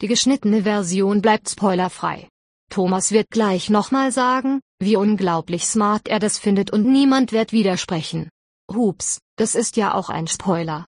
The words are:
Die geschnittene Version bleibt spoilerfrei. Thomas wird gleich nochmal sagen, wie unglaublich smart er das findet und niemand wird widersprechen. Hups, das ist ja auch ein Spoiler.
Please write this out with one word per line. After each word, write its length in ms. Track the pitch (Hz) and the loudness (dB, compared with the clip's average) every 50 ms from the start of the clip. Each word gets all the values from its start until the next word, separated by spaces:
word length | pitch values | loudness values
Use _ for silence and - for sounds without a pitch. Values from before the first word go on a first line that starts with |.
Die 80 | - 202 | -4 -2
geschnittene 540 | 240 - - 254 277 269 - 208 214 220 185 | -2 0 2 2 0 2 2 2 2 2 2
Version 580 | 214 208 208 190 170 180 196 196 196 208 208 185 | 0 0 0 -2 -2 0 0 0 2 2 2 4
bleibt 260 | 220 214 214 - - | 4 2 2 0 -6
spoilerfrei. 800 | - - 202 196 185 180 180 175 - - - 165 156 - - - _ _ _ _ _ _ _ _ | -6 -2 0 0 2 2 0 -2 -4 -6 -6 -6 -6 -8 -12 -18 _ _ _ _ _ _ _ _
Thomas 420 | - 202 185 180 185 190 180 - 202 | -4 -2 0 0 0 0 0 0 0
wird 180 | 220 202 - | 0 0 0
gleich 400 | - 226 220 202 185 175 - - | 0 0 2 2 0 0 0 2
nochmal 400 | 208 208 196 - 262 269 269 262 | 2 2 2 0 0 0 0 0
sagen, 500 | - 262 247 247 254 262 254 269 277 269 - _ _ _ | 0 0 0 2 0 0 0 -2 -2 -2 -4 _ _ _
wie 160 | 190 202 214 | 0 2 2
unglaublich 720 | 190 202 214 214 190 196 180 170 160 156 - 175 165 - | 2 2 2 2 2 0 0 0 -2 -2 -4 -6 -4 -4
smart 420 | - - 220 208 208 208 214 - - | -2 0 0 2 2 0 -2 -2 -2
er 100 | 220 208 | -2 0
das 200 | 208 208 - - | 0 -2 -4 -2
findet 340 | - 214 202 196 202 - - | 0 0 2 2 0 0 0
und 120 | 214 208 | 0 2
niemand 440 | 254 269 269 277 269 262 269 254 - 214 | 4 4 4 4 4 4 2 2 2 0
wird 200 | 220 226 - 220 | -2 -2 0 0
widersprechen. 760 | 226 190 196 180 170 - - 185 160 147 - - 160 156 160 - _ _ _ _ _ _ - 190 | 2 2 2 0 -2 -4 -4 -4 -4 -4 -4 -6 -8 -8 -10 -14 _ _ _ _ _ _ -8 -4
Hups, 480 | 233 240 196 160 - - - - - - _ _ | 0 0 0 0 -2 -6 -8 -8 -8 -10 _ _
das 180 | - 220 220 - | -4 -4 -2 0
ist 220 | - 226 - - | -2 -4 -2 -2
ja 180 | 226 202 - - | -2 -2 0 -2
auch 140 | 190 185 - | -2 -4 -4
ein 180 | - 160 165 | -6 -6 -6
Spoiler. 600 | 160 - - - 196 170 170 165 160 156 151 175 - _ _ | -6 -6 -4 -2 -2 0 0 -2 -4 -6 -8 -10 -14 _ _